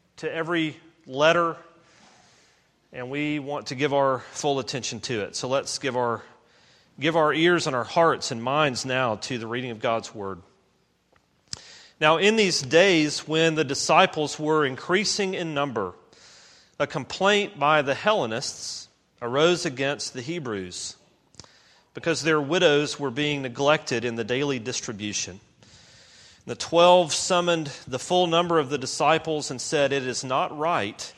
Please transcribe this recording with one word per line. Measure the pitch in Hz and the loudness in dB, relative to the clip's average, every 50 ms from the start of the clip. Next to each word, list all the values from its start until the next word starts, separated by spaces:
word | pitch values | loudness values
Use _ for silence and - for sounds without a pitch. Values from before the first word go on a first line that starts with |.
| _ _ _ - | _ _ _ -10
to | - 156 | -10 -8
every | 127 165 165 160 175 165 160 156 135 - - - _ _ _ - | -6 -6 -4 -2 -2 -2 -2 -4 -6 -10 -18 -20 _ _ _ -8
letter, | 131 135 151 160 165 170 170 165 156 - - - _ _ _ _ _ _ _ - _ _ _ _ _ _ _ _ _ _ _ _ _ _ _ _ - | 0 4 4 6 6 4 2 0 -2 -6 -14 -20 _ _ _ _ _ _ _ -20 _ _ _ _ _ _ _ _ _ _ _ _ _ _ _ _ -14
and | 127 123 127 | -14 -12 -8
we | 139 147 147 151 151 147 | -6 -4 -4 -2 -4 -4
want | 135 139 143 135 107 - | -4 -6 -8 -8 -6 -6
to | 143 | -4
give | 123 147 143 139 | 0 0 2 4
our | 139 139 135 131 120 - - | 4 4 4 2 0 -4 -10
full | - - - 147 139 135 | -10 -4 -2 0 0 0
attention | 120 - - 127 110 - 120 110 | -2 -4 -6 -6 -6 -6 -8 -8
to | - - 123 107 | -6 -4 -4 -4
it. | 98 - - | -4 -4 -6
So | - - 123 | -8 -4 -2
let's | 131 139 - - - - | -2 -2 -2 -4 -6 -6
give | - 135 120 127 | -4 -4 -2 0
our, | 123 120 113 107 - - - _ _ _ _ _ _ _ _ _ _ _ _ - | 0 0 -2 -4 -6 -14 -20 _ _ _ _ _ _ _ _ _ _ _ _ -4
give | 131 160 160 | -2 0 2
our | 165 156 151 139 | 2 2 2 2
ears | 156 160 175 175 165 - | 4 4 4 4 4 2
and | 156 131 | 0 -2
our | 123 117 | -2 -4
hearts | - - 175 165 160 135 - - - | 0 2 4 4 4 4 2 -2 -6
and | 131 113 117 | -6 -6 -4
minds | 127 139 151 156 143 123 113 - | -2 0 2 2 2 0 -2 -4
now | 131 127 131 131 120 107 | -2 -2 0 0 0 -2
to | 98 - - 131 117 | -4 -6 -6 -6 -6
the | 113 110 | -6 -6
reading | 117 127 123 127 | -6 -6 -6 -8
of | 113 107 | -8 -4
God's | 135 123 113 113 107 - - | -2 -2 -2 -2 -4 -6 -12
Word. | 110 101 98 95 87 90 _ _ _ _ _ _ _ _ _ _ _ _ _ _ _ _ _ _ _ _ _ - - - - - - - - _ - | -10 -10 -10 -10 -12 -16 _ _ _ _ _ _ _ _ _ _ _ _ _ _ _ _ _ _ _ _ _ -16 -16 -14 -16 -20 -20 -20 -18 _ 0
Now, | 156 151 165 156 | 2 4 4 4
in | 185 208 220 | 4 4 4
these | 226 208 185 151 - | 4 4 2 2 -2
days | 147 123 139 165 190 202 180 160 151 147 139 - - - | 0 4 6 6 6 8 6 4 4 2 0 -4 -4 -2
when | 156 160 165 165 156 | 0 2 2 2 2
the | 156 156 | 0 0
disciples | 131 139 - - - 160 170 190 180 - 160 151 143 - - | -2 -2 -4 0 4 6 6 6 4 2 -2 -4 -4 -4 -4
were | 156 151 156 156 147 | -2 0 2 2 2
increasing | 131 131 120 - - 175 202 208 - - - 202 190 190 | 0 -2 -6 -4 -2 0 0 0 0 -2 -2 -2 -4 -4
in | 156 175 160 151 | -4 -4 -4 -2
number, | 143 143 143 113 113 98 92 87 - _ _ _ - - - - - - - - - _ _ _ - | -2 -2 -2 -2 -4 -4 -6 -8 -12 _ _ _ -20 -20 -20 -20 -20 -20 -20 -20 -20 _ _ _ -4
a | 147 | -4
complaint | - - 156 127 - - - 190 196 208 202 202 202 - 143 | -2 -4 -6 -8 -8 -6 0 2 2 2 2 0 -2 -4 -2
by | 143 147 156 151 | 2 4 4 4
the | 139 135 131 | 2 0 -2
Hellenists | - - 202 220 202 135 110 110 120 147 - - - - - - - - - _ _ _ _ _ - 123 | -2 0 0 0 0 0 -2 -4 -6 -6 -8 -10 -10 -12 -12 -12 -12 -14 -18 _ _ _ _ _ -10 -8
arose | 120 123 139 156 175 180 170 - | -4 0 4 4 4 4 2 -2
against | 165 127 123 139 139 143 104 - - - | -4 -4 -2 -2 -2 -2 -4 -6 -10 -10
the | 127 | -10
Hebrews, | 117 139 170 175 139 123 107 98 92 90 87 - - - - _ _ _ _ _ _ _ _ - - - _ _ _ _ _ _ _ _ - | -8 -8 -8 -6 -6 -6 -6 -6 -6 -8 -10 -12 -12 -12 -14 _ _ _ _ _ _ _ _ -20 -20 -20 _ _ _ _ _ _ _ _ -14
because | 131 - 165 160 - | -6 -2 -2 -2 0
their | 135 165 156 151 | 0 0 2 2
widows | 143 135 165 185 180 156 143 147 147 139 - - | 0 0 0 4 4 6 6 4 2 0 -4 -6
were | 143 135 | -6 -6
being | 117 139 147 147 147 139 | -4 -2 -2 -2 -2 -4
neglected | 135 127 117 127 143 143 151 151 - - 131 117 113 | -6 -6 -4 0 4 4 4 2 2 -2 -4 -2 -2
in | 123 117 | -2 -4
the | 117 117 | -4 -4
daily | 107 123 131 147 143 139 123 | -2 -2 -2 -2 -2 -4 -4
distribution. | 107 127 123 - - - 113 98 107 104 95 - - 90 90 98 _ _ _ _ - - - - - - - - - - - - - - - _ - | -6 -8 -8 -8 -8 -10 -10 -8 -8 -6 -6 -6 -8 -8 -12 -16 _ _ _ _ -20 -20 -20 -20 -20 -20 -20 -20 -20 -20 -20 -20 -20 -20 -20 _ -12
The | - 120 | -12 -10
twelve | - - - 165 170 170 180 180 180 175 151 - | -8 -6 0 4 6 8 8 8 8 6 4 0
summoned | - - - 185 175 175 175 170 165 156 156 - - - - | -4 -2 0 2 2 2 2 0 0 -2 -6 -10 -14 -12 -8
the | 127 123 | -8 -6
full | - - 180 180 180 | -4 0 2 2 2
number | 170 165 170 175 175 170 160 | 4 4 2 2 4 2 2
of | 143 127 | 2 0
the | 147 135 | -2 -6
disciples | 131 123 - - 156 147 160 160 160 160 156 151 135 - | -6 -4 -2 0 4 4 4 2 2 -2 -6 -6 -6 -8
and | 139 120 | -8 -8
said, | - - 160 151 139 135 143 | -6 -2 0 2 2 2 0
"It | 139 127 127 | -2 -2 -4
is | 117 - - | -6 -6 -4
not | 127 127 143 180 - 156 147 | -2 -2 -2 -2 -2 -4 -4
right | 151 165 175 139 101 104 - - - - - | -2 -2 0 -2 -2 -4 -6 -10 -14 -16 -16